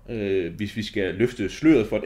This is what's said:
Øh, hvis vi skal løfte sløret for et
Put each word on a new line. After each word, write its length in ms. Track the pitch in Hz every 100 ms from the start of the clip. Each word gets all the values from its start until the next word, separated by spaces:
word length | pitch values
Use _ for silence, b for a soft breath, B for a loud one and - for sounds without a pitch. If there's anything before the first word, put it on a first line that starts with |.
| -
Øh, 460 | 117 101 95 85
hvis 220 | 85 101 113
vi 60 |
skal 320 | 104 104 92
løfte 340 | 92 - - 95
sløret 380 | - 156 139 107
for 100 |
et 60 | 107